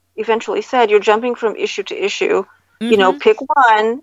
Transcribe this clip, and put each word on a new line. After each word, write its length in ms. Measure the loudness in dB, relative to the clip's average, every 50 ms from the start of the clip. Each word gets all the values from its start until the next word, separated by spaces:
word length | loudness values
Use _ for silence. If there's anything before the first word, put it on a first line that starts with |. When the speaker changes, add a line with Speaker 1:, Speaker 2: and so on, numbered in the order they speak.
| _ _ -12
Speaker 1:
eventually 460 | -8 -4 -2 -2 -2 -2 -4 -6 -6
said, 280 | -4 -2 0 2 2 4
you're 80 | 4 2
jumping 340 | 4 2 0 2 0 -4 -4
from 200 | -4 -4 -4 -4
issue 260 | -4 -6 -6 -6 -6 -8
to 100 | -8 -6 -6 -6
issue. 400 | -6 -4 -4 -2 -2 -2 -2 -4 _ _ _ _ _ _ -6
You 160 | -2 0 2
know, 140 | 4 4 2
Speaker 2:
Mm-hmm. 60 | 2 2
Speaker 1:
pick 180 | 2 2 2 0
one, 640 | 0 0 2 4 4 4 4 4 2 -2 -2 -6